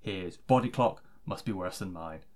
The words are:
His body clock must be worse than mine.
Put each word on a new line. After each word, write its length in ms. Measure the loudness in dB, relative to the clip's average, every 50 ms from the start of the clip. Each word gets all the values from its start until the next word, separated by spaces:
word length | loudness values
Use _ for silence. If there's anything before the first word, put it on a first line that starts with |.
His 360 | -4 -4 -4 -4 -4 -6 -8
body 320 | -10 2 6 6 6 6 2
clock 340 | 2 4 4 4 2 0 -14 -20 -20 -14 -8
must 220 | -8 -6 -4 -4
be 60 | -4 -4
worse 260 | -2 -4 -4 -4 -6
than 140 | -8 -8 -6
mine. 280 | -8 -8 -8 -10 -10 -14 -16 -20